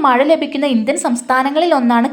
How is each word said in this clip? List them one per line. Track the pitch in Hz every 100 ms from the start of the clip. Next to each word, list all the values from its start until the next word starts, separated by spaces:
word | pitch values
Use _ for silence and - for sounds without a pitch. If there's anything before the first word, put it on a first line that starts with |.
| 285
മഴ | 247
ലഭിക്കുന്ന | 294 320 285 294 285
ഇന്ത്യൻ | 233 214 -
സംസ്ഥാനങ്ങളിൽ | 302 240 - 254 269 302 339
ഒന്നാണ് | 285 240 233 240